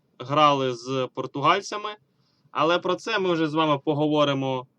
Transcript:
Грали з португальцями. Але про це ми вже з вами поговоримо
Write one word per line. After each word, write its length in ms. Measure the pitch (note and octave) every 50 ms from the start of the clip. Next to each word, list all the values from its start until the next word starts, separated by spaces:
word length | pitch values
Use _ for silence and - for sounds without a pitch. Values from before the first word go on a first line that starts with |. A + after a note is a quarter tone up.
| _ _ _ -
Грали 560 | B2+ C3 C#3+ D3+ D3+ D3 C#3+ C3+ C3+ B2+ B2
з 340 | A#2+ A#2+ B2+ C3+ C3 B2+ B2+ -
португальцями. 760 | C3+ B2+ C3 - C#3+ C3+ D#3 F3+ G3+ G3 - G#3+ G#3 G#3+ G#3+ G#3 - _ _ _ _ _ _ _ _ _ _
Але 280 | - C3 D3 E3 F3 E3+
про 160 | - F3+ F3+
це 240 | F3 - A#3 A3 G3+
ми 140 | F#3 F3+
вже 160 | E3+ D#3+ D#3+ D3
з 60 | D3
вами 240 | D#3+ D#3+ D#3 D3 C#3
поговоримо 880 | - D#3+ D3+ C#3+ D3+ D3+ D3+ D3+ D3 D3 C#3 C3+ C3+ C3+ C3 B2+ B2+ _ _